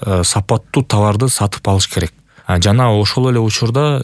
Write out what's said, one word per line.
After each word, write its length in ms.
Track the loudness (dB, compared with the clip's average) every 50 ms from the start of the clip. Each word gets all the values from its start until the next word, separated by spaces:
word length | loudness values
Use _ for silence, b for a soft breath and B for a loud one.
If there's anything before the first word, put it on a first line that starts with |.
э, 220 | -4 -2 0 0 0
сапаттуу 600 | 0 0 -2 -2 0 -2 -4 -4 -2 -2 -2 0
товарды 440 | 0 0 2 2 2 2 0 0 -2
сатып 380 | 0 0 -2 -2 -4 -4 -2 0
алыш 200 | 0 0 0 -2
керек. 260 | -4 -4 -4 -6 -8 _ _ B B B B B
А, 80 | -2 0
жана 300 | 2 2 2 4 2 2 2 2
ошол 320 | 0 0 0 0 0 2
эле 80 | 2 2
учурда 640 | 0 0 -2 -2 -2 -2 0 0 0 0 0 -2